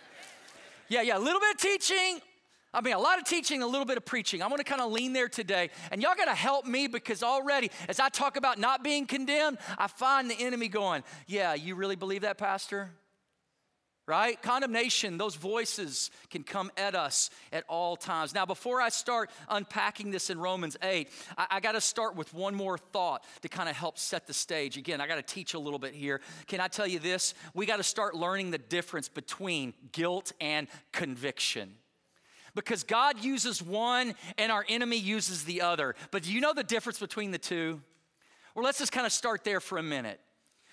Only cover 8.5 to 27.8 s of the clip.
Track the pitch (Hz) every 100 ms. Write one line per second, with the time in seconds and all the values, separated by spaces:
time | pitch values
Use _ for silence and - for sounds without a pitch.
8.5 | 214 226 262 269 294 269 277 269 294 302
9.5 | 247 - 190 196 - 254 269 247 214 247
10.5 | 247 233 202 196 160 - - - 202 185
11.5 | 151 160 185 196 190 190 196 208 196 202
12.5 | 196 - 202 196 170 _ _ _ _ _
13.5 | _ _ _ _ _ - 160 226 226 208
14.5 | 254 269 226 240 - 208 170 208 151 180
15.5 | 226 226 - 175 127 - - - 175 143
16.5 | 202 190 - 196 185 147 - - - -
17.5 | 160 - 165 175 170 - 165 156 202 185
18.5 | 185 247 247 233 - - 240 214 - -
19.5 | 208 202 214 202 208 208 190 - 175 180
20.5 | 185 165 - 185 185 147 - - 175 180
21.5 | 196 214 220 - - 226 180 156 165 196
22.5 | 202 190 175 - 202 175 131 - - 175
23.5 | 180 170 135 165 - - 165 - 147 -
24.5 | 160 139 131 135 151 143 165 - - 175
25.5 | 170 147 143 131 147 143 139 - 160 -
26.5 | 190 185 - 202 175 160 185 - - 165
27.5 | 165 208 214